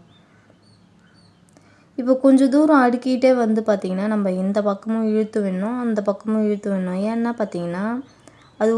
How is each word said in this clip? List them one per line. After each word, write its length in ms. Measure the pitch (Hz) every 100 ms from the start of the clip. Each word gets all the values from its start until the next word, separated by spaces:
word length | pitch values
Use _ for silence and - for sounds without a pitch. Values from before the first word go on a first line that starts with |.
| - _ _ _ _ _ _ _ _ _ _ _ _ _ _ _ _ _ _ -
இப்போ 160 | 247 262
கொஞ்சம் 340 | 269 269 269
தூரம் 320 | 285 311 294
அடுக்கிட்டே 480 | 247 240 254 254 262
வந்து 260 | 247 226 220
பார்த்தீங்கன்னா, 460 | 220 202 190 185 208
நம்ம 260 | 214 196
இந்த 260 | 185 190 208
பக்கமும் 440 | 202 196 220 226 220
இழுத்து 300 | 214 214 220
விடணும், 380 | 196 185 208 247
அந்த 200 | 240 208
பக்கமும் 420 | 202 196 214 220
இழுத்து 240 | 214 208 202
விடணும். 300 | 190 185 185
ஏன்னா 280 | 208 226 233
பார்த்தீங்கன்னா, 500 | 233 202 175 170 175 214 247 - _ - - _ -
அது 140 | 220